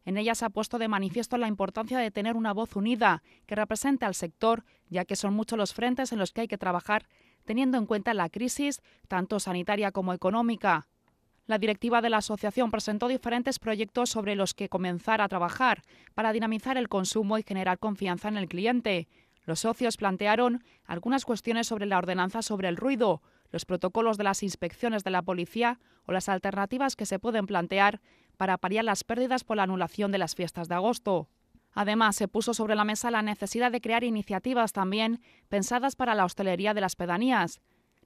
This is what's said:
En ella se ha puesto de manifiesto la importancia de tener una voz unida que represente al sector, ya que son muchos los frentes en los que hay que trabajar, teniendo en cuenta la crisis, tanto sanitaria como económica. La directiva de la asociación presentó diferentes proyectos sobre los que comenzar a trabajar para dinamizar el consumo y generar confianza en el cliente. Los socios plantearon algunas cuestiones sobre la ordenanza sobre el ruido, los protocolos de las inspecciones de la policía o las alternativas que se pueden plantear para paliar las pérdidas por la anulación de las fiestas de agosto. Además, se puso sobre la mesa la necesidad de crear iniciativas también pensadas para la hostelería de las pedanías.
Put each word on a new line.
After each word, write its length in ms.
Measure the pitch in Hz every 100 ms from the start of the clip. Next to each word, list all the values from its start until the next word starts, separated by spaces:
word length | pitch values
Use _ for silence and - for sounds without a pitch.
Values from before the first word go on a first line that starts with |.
En 120 | 190 196
ella 180 | 220 226
se 80 |
ha 60 | 226
puesto 280 | 208 214 240
de 100 | 220
manifiesto 480 | 202 190 214 - 247
la 120 | 220
importancia 500 | 196 190 214 226 254
de 140 | 220
tener 240 | 208 220 226
una 160 | 220
voz 240 | 196 233 202
unida 460 | 220 233 208 160 _ _ -
que 100 | 208
represente 500 | 208 220 277 277 214
al 80 |
sector, 500 | - 165 - 226 233 - _ -
ya 160 | 180
que 120 | 180 196
son 180 | 202
muchos 240 | 208 220 226
los 160 | 196
frentes 380 | - 240 254 262
en 80 | 220
los 120 | 185
que 100 | 226
hay 60 | 233
que 80 | 202
trabajar, 500 | 185 175 - 214 - _ _ _
teniendo 340 | - 226 254 254
en 80 | 214
cuenta 280 | 214 233
la 140 | 208 165
crisis, 520 | 202 247 - 285 - _ _ -
tanto 320 | 185 190 208
sanitaria 500 | 190 180 175 208 196
como 240 | 196 180
económica. 720 | 180 185 226 233 220 196 160 - _ _ _ _ _ -
La 120 | 214
directiva 420 | 214 202 233 233
de 100 | 233
la 80 | 214
asociación 520 | - 208 208 247 233
presentó 380 | 214 - 208 247
diferentes 500 | 254 240 240 262 -
proyectos 500 | 226 214 214 247 247
sobre 280 | 226 202 202
los 180 | 185
que 140 | - 196
comenzar 520 | 185 185 175 - 220
a 80 | 202
trabajar 540 | 190 175 - 254 - _ - -
para 180 | - 220
dinamizar 460 | 220 220 220 262 262
el 100 | 226
consumo 500 | 196 185 220 202 220
y 40 |
generar 380 | - 190 185 180
confianza 480 | 220 190 190 180 214
en 80 | 208
el 120 | 175
cliente. 600 | 175 220 247 226 180 - _ _ _
Los 160 | - 160
socios 360 | 226 226 233 -
plantearon 640 | 196 185 208 220 247 240 _ _
algunas 400 | - 196 233 269
cuestiones 420 | - 214 226 226 233
sobre 200 | 214 202
la 120 | 185
ordenanza 420 | 180 185 185 226
sobre 280 | - 202 190
el 80 | 170
ruido, 440 | 262 240 214 151 _ _ _
los 140 | 165
protocolos 520 | - 180 185 226 226 208
de 80 |
las 200 | 202 196
inspecciones 580 | 196 - 170 - 240 214
de 80 | 190
la 120 | 185
policía 580 | 180 180 175 220 233 247 _ _ -
o 60 |
las 160 | 185 202
alternativas 640 | 185 196 196 202 254 269
que 100 | -
se 140 | 208 190
pueden 280 | 233 220 202
plantear 540 | 185 170 196 202 208 _ _ _ -
para 200 | 190 180
paliar 260 | 185 214
las 180 | 226 196
pérdidas 400 | - 233 254 254
por 140 | - 214
la 80 |
anulación 480 | 190 185 170 - 202
de 60 | 196
las 180 | 165 -
fiestas 320 | 170 180 165
de 80 | 175
agosto. 520 | 220 220 208 175 147 _ _ _ _
Además, 420 | 202 208 220 214
se 140 | 202 196
puso 260 | 226 220
sobre 220 | 226 220 214
la 80 |
mesa 260 | 208 214 240
la 120 | 226
necesidad 500 | 214 202 196 233 247
de 80 | 240
crear 240 | 220 233
iniciativas 680 | 240 214 - 190 254 247 220
también 480 | 196 190 214 226 233 _ - -
pensadas 480 | 202 196 247 269 -
para 180 | 240
la 100 | 214
hostelería 500 | 180 - 190 175 208
de 60 | 208
las 140 | 185
pedanías. 640 | - 175 175 254 226 170 - _ _ _ _